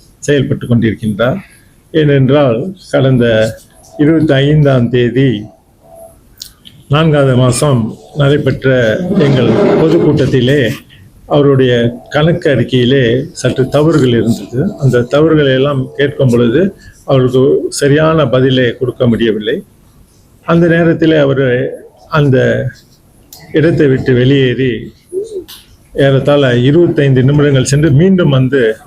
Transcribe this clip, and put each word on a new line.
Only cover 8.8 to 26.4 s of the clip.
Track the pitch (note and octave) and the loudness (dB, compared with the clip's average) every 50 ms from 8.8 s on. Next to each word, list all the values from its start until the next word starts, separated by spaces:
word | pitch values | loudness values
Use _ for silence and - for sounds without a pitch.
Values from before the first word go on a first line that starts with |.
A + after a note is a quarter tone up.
| A#2+ A2 G#2+ - - - - - | 0 0 -2 -2 -4 -2 -2 0
எங்கள் | D3+ C#3 C3+ C3 A#2+ A2+ | 0 2 2 0 0 0
பொதுக்கூட்டத்திலே | A2 - - C3+ - - D#3 D#3+ D#3 E3+ - D#3 D3 D3+ C#3 - C#3 C3+ A#2 B2 C#3+ D3 B2+ G#2+ - - - - - - - - - - - | 0 0 0 0 2 2 2 2 2 2 2 2 2 0 0 0 0 0 0 0 0 0 0 -2 -4 -8 -12 -20 -20 -20 -20 -20 -20 -20 -8
அவருடைய | - - D3 C3+ C#3+ C#3 C3 C3 B2+ B2 A#2+ A#2 A#2+ - - - - | -4 0 2 2 2 2 2 2 2 2 0 0 -2 -4 -6 -16 -8
கணக்கு | - D3 D#3 E3+ D#3+ - - D#3+ | -4 -2 0 0 0 0 -2 -2
அறிக்கையிலே | C#3 A#2+ A#2 - - B2+ B2 A#2+ C3+ C#3 B2+ A2+ A#2 C3 D3 E3+ | 0 0 -2 0 0 0 2 2 2 2 2 0 0 -2 -4 -8
சற்று | - - - C3 B2+ - B2+ A#2+ | -12 -6 -4 -4 -2 -2 -2 -2
தவறுகள் | - C#3+ D3+ D#3 D#3+ D3 B2+ B2+ | 0 0 2 2 2 2 2 2
இருந்தது. | A#2 A#2 A2 A2+ A2 G2 G2+ - - B2 D#3 G3+ G#3 - | 0 0 0 0 -2 -4 -6 -10 -8 -6 -6 -6 -6 -2
அந்த | - C3 A#2+ A#2+ | -2 0 0 0
தவறுகளை | A#2 - - C#3+ D#3 D#3+ D#3+ D#3 D3 C3+ C3 | -2 0 0 0 2 2 2 2 2 2 0
எல்லாம் | C3 C3+ D3 C#3+ C3 C3 C3 - | 0 0 0 -2 -4 -6 -8 -4
கேட்கும் | - C#3 C#3 - - C#3 B2 | -4 -4 -4 -2 -2 0 0
பொழுது | A#2 A#2+ A#2+ A#2 A#2 D3 F#3+ G3 - - - - - - - | 2 2 0 2 2 0 0 -2 -4 -8 -20 -20 -20 -20 -6
அவருக்கு | - C#3+ C3 B2+ B2+ B2 C3 B2+ C#3+ - - D4+ F#4 | -2 0 0 0 2 2 2 2 2 2 0 -2 -4
சரியான | - - C#3 C#3+ C#3 D3+ D#3 D#3+ D#3+ D#3+ D3 | -6 -2 0 0 2 2 2 2 2 0 0
பதிலை | A#2+ A2 C3 C3 C3+ C3 B2+ B2+ A#2+ A2 - | 0 0 0 0 0 0 0 0 -2 -2 -4
கொடுக்க | B2+ A#2+ - - B2+ A#2+ | -6 -6 -4 -2 0 0
முடியவில்லை. | A2+ G#2 A2+ A2+ G2+ G#2+ G#2 G#2+ C3 F#3+ A3 - _ _ _ _ _ - - _ _ _ _ _ _ _ _ | 0 0 0 0 -2 -2 -2 -4 -4 -6 -6 -12 _ _ _ _ _ -20 -20 _ _ _ _ _ _ _ _
அந்த | - E3 E3+ E3+ E3+ | -2 0 2 2 2
நேரத்தில் | E3 E3 E3+ E3 E3 - E3 D#3+ D#3+ | 2 2 2 0 0 0 0 0 2
அவர் | D3+ C#3+ C#3 C#3 B2+ C#3 B2+ A#2+ B2 C3+ - - - - - _ _ - - | 2 0 0 0 0 0 -2 -2 -2 -4 -6 -8 -12 -18 -20 _ _ -18 -6
அந்த | - D#3 D3 C#3+ B2+ B2+ B2 A#2 A2+ A#2 B2 B2+ - - - _ _ _ _ _ _ _ _ _ - - - - | -2 -2 0 2 2 2 2 0 -2 -2 -4 -6 -10 -12 -20 _ _ _ _ _ _ _ _ _ -20 -20 -20 -6
இடத்தை | - D#3+ C#3+ E3+ E3+ - D#3+ C#3 | -4 0 0 0 2 2 2 2
விட்டு | C3 B2+ - C3+ B2+ | 2 0 0 0 0
வெளியேறி | A#2+ B2 B2+ C#3 C#3 C3+ B2+ A#2+ A2+ C3+ B2+ A2+ A2 A#2 - - _ _ _ F4+ F#4 G#4 A4+ G#4+ F#4+ E4 - - - - _ - _ _ _ - | 2 2 2 2 2 2 0 0 -2 -2 -4 -4 -6 -10 -14 -18 _ _ _ -10 -10 -10 -8 -12 -14 -14 -14 -20 -20 -20 _ -20 _ _ _ -4
ஏறத்தாழ | - C#3+ C#3 C3+ C3+ C3 C#3 C#3+ C#3+ | -2 0 2 2 0 0 0 0 2